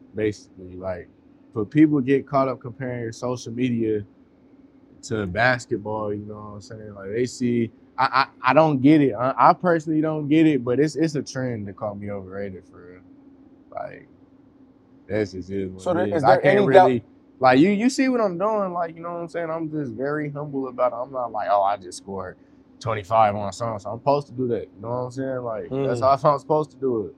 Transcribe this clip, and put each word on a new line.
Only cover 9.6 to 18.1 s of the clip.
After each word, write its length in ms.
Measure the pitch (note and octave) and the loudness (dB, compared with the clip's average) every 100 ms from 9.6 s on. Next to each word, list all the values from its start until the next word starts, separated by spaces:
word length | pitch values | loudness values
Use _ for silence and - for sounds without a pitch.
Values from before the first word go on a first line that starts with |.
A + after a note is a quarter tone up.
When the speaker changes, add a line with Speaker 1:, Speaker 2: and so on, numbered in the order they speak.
| F3+ E3 D#3+ D#3 | 2 0 0 -2
Speaker 1:
don't 280 | D#3 D#3 D3 | -2 -2 2
get 180 | D#3 D#3+ | 4 6
it, 180 | C#3 | 4
but 160 | A#2+ B2 | 0 0
it's, 160 | D3+ C3+ | 0 0
it's 180 | D#3+ | -2
a 80 | D3 | -2
trend 440 | - C3 B2+ A2+ G2+ | -6 -6 -6 -6 -10
to 60 | |
call 220 | F#2+ G#2+ | -8 -8
me 160 | G2+ G#2 | -8 -10
overrated 540 | G2+ F#2 G2 G2+ F2+ - | -10 -10 -10 -10 -12 -18
for 260 | - F2 | -20 -20
real. 100 | F2+ - - - - - _ - | -20 -20 -20 -20 -20 -20 _ -14
Like, 380 | - - - - _ _ _ _ _ _ _ _ _ - | -12 -12 -14 -20 _ _ _ _ _ _ _ _ _ -4
that's 240 | G#2 G2+ | -2 -2
just 180 | F#2 F2 | -6 -8
is 200 | G2 F#2+ | -6 -6
what 120 | F#2 | -6
Speaker 2:
So 80 | F#3 | -2
Speaker 1:
it 20 | |
Speaker 2:
there, 120 | F3 - | -2 0
Speaker 1:
is. 60 | E3 | 2
Speaker 2:
is 80 | |
Speaker 1:
I 40 | A#2+ | 4
Speaker 2:
there 120 | C3+ | 6
Speaker 1:
can't 160 | C#3+ C#3 | 6 4
Speaker 2:
any 100 | F#3+ | 8
doubt 140 | C3+ C3 | 8 8
Speaker 1:
really, 160 | A#2+ - - _ - | 4 -4 -20 _ 2
like, 200 | B2+ C3 | 4 6
you, 100 | F#3 | 6
you 200 | G3+ B3 | 4 0
see 180 | C4 | 2
what 120 | C4 | 0